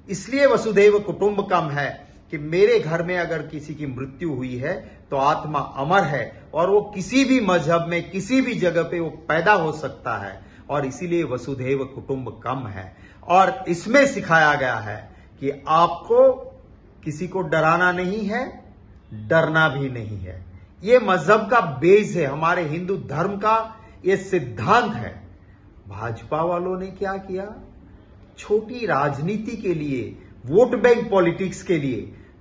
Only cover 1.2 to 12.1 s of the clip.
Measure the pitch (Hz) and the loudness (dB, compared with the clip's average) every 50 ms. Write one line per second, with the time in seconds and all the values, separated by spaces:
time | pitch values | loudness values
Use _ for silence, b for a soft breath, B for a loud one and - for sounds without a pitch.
1.2 | 196 208 208 196 196 196 190 175 160 151 143 143 143 127 117 - B B B B | 0 0 0 0 -2 0 0 0 0 0 -4 -4 -4 -4 -6 -10 B B B B
2.2 | B - - 156 147 156 160 180 202 226 240 220 156 151 160 170 175 175 180 180 | B -14 -12 -10 -8 -4 2 4 4 6 6 2 2 0 -4 -4 -2 -2 -2 -4
3.2 | 170 160 165 160 147 - - 147 139 - 156 - 151 139 127 123 135 139 - - | -2 -4 -4 -6 -6 -8 -12 -12 -12 -12 -12 -10 -8 -10 -8 -8 -10 -12 -10 -10
4.2 | 175 165 143 123 127 127 127 123 127 151 185 214 B B B B B _ 143 139 | -8 -6 -6 -6 -8 -8 -8 -8 -6 -6 -6 -8 B B B B B _ -2 2
5.2 | 135 143 156 151 - 151 151 143 127 - - - 135 147 180 202 180 147 147 131 | 2 2 2 0 -2 -4 -4 -4 -4 -4 -6 -6 -2 2 4 4 4 2 -2 -4
6.2 | 113 - - - - - - 147 170 185 202 208 208 208 - 196 175 - 240 269 | -4 -6 -10 -18 -20 -10 -2 -2 0 4 4 2 2 0 -8 -10 -8 0 2 2
7.2 | 277 233 262 254 220 185 180 175 147 151 170 170 170 165 175 170 170 - - 196 | 4 4 4 2 4 4 2 2 2 2 2 2 2 0 -4 -4 -4 -4 -8 -8
8.2 | 196 - 254 262 254 - 226 165 170 175 165 170 165 170 185 175 165 156 - - | -4 0 2 2 2 0 -2 0 0 0 2 0 -2 -2 -4 -4 -4 -6 -8 -12
9.2 | - - 151 160 170 208 214 190 165 156 143 - - 131 - - - 127 113 104 | -6 -2 -2 0 4 4 4 4 4 -2 -4 -4 -8 -10 -10 -8 -8 -6 -6 -6
10.2 | 98 98 95 98 B B B B B - 139 147 139 131 127 - 180 175 170 170 | -6 -10 -12 -14 B B B B B -6 -4 -4 -4 -4 -6 -8 -6 -2 -2 -2
11.2 | 165 131 127 123 - - 139 123 127 127 139 139 135 135 - 123 - - | -2 -2 -4 -6 -6 -8 -8 -6 -4 -4 -2 -2 -4 -8 -10 -16 -10 -8